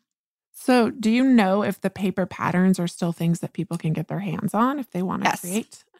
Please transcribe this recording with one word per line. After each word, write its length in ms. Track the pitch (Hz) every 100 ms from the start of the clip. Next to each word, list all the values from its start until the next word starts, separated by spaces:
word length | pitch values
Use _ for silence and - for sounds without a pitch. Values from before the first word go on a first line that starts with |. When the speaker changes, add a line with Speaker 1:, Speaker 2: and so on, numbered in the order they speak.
| _ _ _ _ _
Speaker 1:
So 380 | - - 247 220
do 200 | 277 214
you 140 | 240
know 400 | 269 247 190 196
if 160 | 202 190
the 100 | 190
paper 340 | - 190 185
patterns 540 | 180 - - 180 185 190
are 80 | 170
still 240 | - 170
things 300 | 165 165 170
that 120 | -
people 240 | - 160 170
can 160 | 160
get 140 | 156 160
their 140 | 156
hands 340 | 196 156 202
on 240 | 208 247 294
if 140 | 247
they 100 | 180
wanna 220 | 180 175
Speaker 2:
Yes. 160 | 196 -
Speaker 1:
create? 420 | 175 202 - - _ -